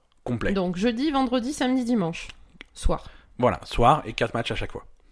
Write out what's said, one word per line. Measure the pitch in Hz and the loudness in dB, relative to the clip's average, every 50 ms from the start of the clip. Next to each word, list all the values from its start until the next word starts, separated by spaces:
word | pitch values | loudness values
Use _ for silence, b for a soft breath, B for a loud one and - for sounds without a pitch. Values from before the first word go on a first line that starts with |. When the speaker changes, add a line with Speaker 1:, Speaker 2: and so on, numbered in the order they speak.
| _ _ _ _ _ | _ _ _ _ _
Speaker 1:
complets. | - 120 - - 190 | -6 -4 -2 0 0
Speaker 2:
Donc | 202 196 180 180 170 | 0 0 0 -2 -2
jeudi, | 180 202 247 226 233 277 330 | 0 0 0 0 0 0 0
vendredi, | 277 269 262 240 247 247 220 262 | 2 2 0 2 0 -2 -2 -2
samedi, | 302 - 285 254 262 262 247 | -2 -2 0 2 2 0 2
dimanche. | 226 247 214 175 160 170 - - - - - - - - - - - | 2 2 2 2 0 -2 -6 -10 -14 -16 -18 -20 -20 -20 -20 -20 -20
Soir. | _ - - - 160 - B B B B B B B - | _ -2 0 0 0 0 B B B B B B B 2
Speaker 1:
Voilà, | 123 117 87 - - | 2 2 2 0 -6
soir | - - - 117 123 156 151 - | -6 0 4 6 6 6 4 0
et | 110 - | -6 -4
quatre | - 123 113 | -2 -2 -2
matchs | - 117 - - | -2 -4 -4 -4
à | 110 | -4
chaque | - 104 - | -4 -4 -6
fois. | - - - - - - _ - | -8 -12 -14 -16 -20 -20 _ -20